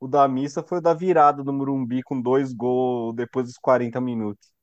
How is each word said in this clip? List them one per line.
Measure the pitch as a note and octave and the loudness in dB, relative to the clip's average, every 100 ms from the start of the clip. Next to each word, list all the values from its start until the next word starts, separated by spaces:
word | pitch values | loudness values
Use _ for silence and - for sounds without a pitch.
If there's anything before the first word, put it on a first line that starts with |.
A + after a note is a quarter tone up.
o | C3 | -2
da | C#3+ C#3 | 2 4
missa | C3 C#3+ D#3 | 2 -4 -6
foi | D#3+ F3+ | -4 -2
o | |
da | E3 | 0
virada | D#3+ F#3 E3 D3 C#3+ | 0 2 6 6 4
no | C#3 | -2
Morumbi | C#3 C#3 C#3 B2 B2+ | -4 -2 -2 -2 -4
com | B2+ C3+ | -4 -4
dois | A#2+ C3+ C3+ | 2 2 0
gols | A#2+ B2 B2+ B2+ B2 A#2 | -2 0 0 0 -2 -4
depois | A2+ A#2 C3 B2 | -6 -6 -4 -6
dos | A#2+ | -4
quarenta | - B2+ A#2+ B2 | 0 2 2 -4
minutos. | B2+ A#2 G#2+ G2+ _ _ | -4 -4 -6 -8 _ _